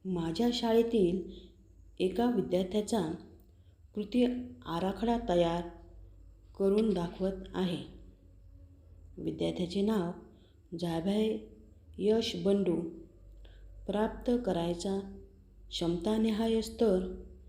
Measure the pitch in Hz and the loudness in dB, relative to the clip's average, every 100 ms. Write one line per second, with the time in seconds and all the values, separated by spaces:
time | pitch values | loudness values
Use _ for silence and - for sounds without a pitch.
0 | 190 180 165 170 240 233 233 226 233 233 | -2 -2 -2 0 0 2 4 4 4 4
1 | 175 185 - - - - - - - - | 4 2 -4 -12 -20 -20 -20 -20 -20 -2
2 | 185 185 240 233 180 180 185 214 208 226 | -2 2 2 2 2 0 2 -2 0 0
3 | 160 175 - - - - - - - 208 | 0 -6 -12 -20 -20 -20 -20 -20 -12 -10
4 | 208 247 247 247 - - - 170 185 196 | -2 2 2 0 -8 -12 -6 -2 -2 0
5 | 233 233 233 175 170 170 170 - - - | 0 0 2 4 4 2 -4 -12 -20 -20
6 | - - - - - - 196 208 226 180 | -20 -20 -20 -20 -20 0 2 4 4 2
7 | 170 - 190 190 - 180 185 156 131 - | -2 -2 -2 -2 -8 -2 -2 -2 -8 -16
8 | - - - - - - - - - - | -20 -20 -20 -20 -20 -20 -20 -20 -20 -20
9 | - - 160 156 165 165 175 202 202 220 | -20 -8 -6 -2 -2 0 -2 0 2 2
10 | 170 - - - - - - 170 170 165 | 0 -6 -14 -20 -20 -20 -12 -6 -2 0
11 | 180 214 220 220 - - - - - - | 0 2 2 0 -8 -20 -20 -20 -20 -2
12 | 196 226 233 175 180 202 180 165 175 - | 2 4 2 0 2 4 4 0 -2 -10
13 | - - - - - - - - - 202 | -20 -20 -20 -20 -20 -20 -20 -12 -4 0
14 | 226 - - 240 190 170 170 170 196 196 | -2 -2 0 2 2 0 0 -2 -2 -2
15 | 196 - - - - - - - 170 175 | -4 -14 -18 -20 -20 -20 -12 -2 0 0
16 | 214 220 220 208 226 226 220 - 226 185 | 0 2 2 2 2 2 -2 2 4 4
17 | 185 - - - | 0 -8 -14 -20